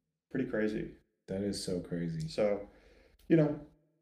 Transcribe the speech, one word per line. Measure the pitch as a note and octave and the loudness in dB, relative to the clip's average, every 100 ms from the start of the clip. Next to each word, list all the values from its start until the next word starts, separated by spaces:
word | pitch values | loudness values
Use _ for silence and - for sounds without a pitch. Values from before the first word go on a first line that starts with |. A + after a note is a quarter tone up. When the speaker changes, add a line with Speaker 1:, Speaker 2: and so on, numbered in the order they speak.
| _ _ _ | _ _ _
Speaker 1:
pretty | C3 B2+ | -4 -2
crazy. | G#2+ G#2+ G#2+ - - _ _ - | 0 0 0 -6 -12 _ _ -6
Speaker 2:
That | F#2+ | -2
is | G2+ G2 | -2 -2
so | - F2+ | -2 -4
crazy. | E2+ E2+ E2+ D#2+ D#2+ | -2 -4 -2 -4 -4
Speaker 1:
So, | - G#2+ G2+ - - - - - _ - | 0 2 0 -6 -18 -20 -20 -20 _ 4
you | E3 | 6
know, | D3+ D3 - _ _ _ | 6 2 -8 _ _ _